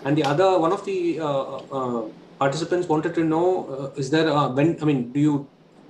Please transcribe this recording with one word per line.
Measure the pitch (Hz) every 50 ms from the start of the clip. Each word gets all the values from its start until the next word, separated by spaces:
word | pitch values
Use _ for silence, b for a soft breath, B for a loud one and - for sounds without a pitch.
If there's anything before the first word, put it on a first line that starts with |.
| -
And | 139 151
the | 156 147
other, | 139 143 156 190 190 185 180
one | 160 165 190
of | 196 -
the, | 202 196 185 175 170 151 151
uh, | 160 147 139 135 135 135 139 131 131 -
uh, | 139 131 127 123 120 117 110 110 - - - - - -
participants | 139 139 139 156 165 165 180 180 175 -
wanted | 156 156 156 170 170
to | 170 165
know, | 160 156 160 175 185 185 180 - 131 135 135 139 139 -
uh, | 143
is | 135 127
there | 151 160 160 160
a, | 143 147 139 127
when, | 127 139 147 170 160 - 151
I |
mean, | 151 143 127 117 117 -
do | 143
you, | 147 151 147 135 - - _ _ _ _ _ - - -